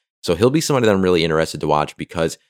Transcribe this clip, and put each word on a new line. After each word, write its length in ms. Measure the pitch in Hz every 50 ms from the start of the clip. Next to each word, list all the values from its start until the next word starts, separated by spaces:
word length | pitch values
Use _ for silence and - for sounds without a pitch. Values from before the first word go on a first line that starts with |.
| _ _ _ _ -
So 120 | - 87
he'll 140 | 80 107 131
be 120 | 139 165
somebody 260 | 151 - 147 131 120
that 60 | 107 101
I'm 100 | 95 95
really 200 | 90 90 85 80
interested 380 | 82 80 78 80 78 - 76
to 60 | 76
watch, 280 | 76 76 73 76 73 -
because, 420 | - 82 - - 87 82 80 - - _